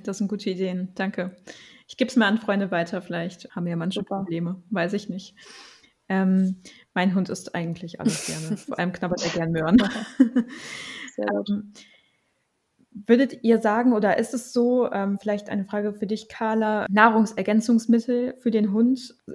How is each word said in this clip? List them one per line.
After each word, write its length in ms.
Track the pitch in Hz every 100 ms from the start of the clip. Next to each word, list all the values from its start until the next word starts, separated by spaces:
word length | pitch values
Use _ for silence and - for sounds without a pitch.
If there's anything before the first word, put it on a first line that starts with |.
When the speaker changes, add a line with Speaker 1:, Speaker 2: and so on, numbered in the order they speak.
Speaker 1:
das 140 | - 196
sind 100 | 196
gute 220 | 208 202
Ideen. 420 | 180 190 180 185
Danke. 400 | - 196 202 185 - - - - - -
Ich 80 | -
geb's 200 | 247 -
mal 100 | 208
an 100 | 220
Freunde 340 | - 202 196
weiter, 300 | 180 170 185
vielleicht 560 | - 170 170 - - -
haben 100 | 175
ja 100 | 170
manche 240 | 165 208
Speaker 2:
Super. 180 | 196 196
Speaker 1:
Probleme, 440 | 190 165 170 185 -
weiß 240 | 190 175
ich 160 | 202 -
nicht. 260 | 185 - _ - - - - _ _ -
Ähm, 540 | 190 190 190 185 185 - - _
mein 220 | - 185
Hund 160 | 190 180
isst 240 | 185 -
eigentlich 440 | 175 170 165 170 -
alles 280 | 233 160 -
gerne. 300 | 160 160 214
Speaker 2:
<laughs> 20 |
Speaker 1:
Vor 200 | - 254
allem 140 | 175
knabbert 320 | 185 180 180
er 60 | 170
gern 220 | 170 165
Möhren. 260 | 165 160 208 - 220 220 - 240 254 226 - - - - - 262 -
Speaker 2:
Sehr 100 | 208
gut. 220 | 208 202
Speaker 1:
Ähm, 240 | 202 208 - - _ _ _ _ _ _ _ _ _ _
würdet 480 | - 208 240 277 -
ihr 180 | 226 226
sagen, 320 | 226 214 247
oder 260 | 220 202 -
ist 160 | 226
es 180 | 247 -
so, 380 | 247 240 247 233
ähm, 280 | 202 196 196
vielleicht 280 | 208 208 208
eine 160 | 202
Frage 280 | 190 208 208
für 120 | 208 190
dich, 220 | 214 -
Carla, 580 | - 220 220 214 214 -
Nahrungsergänzungsmittel 1500 | 202 226 220 214 - 190 214 226 233 - 233 226 240 247 -
für 120 | 240
den 220 | 214 208
Hund, 440 | 208 240 262 - - -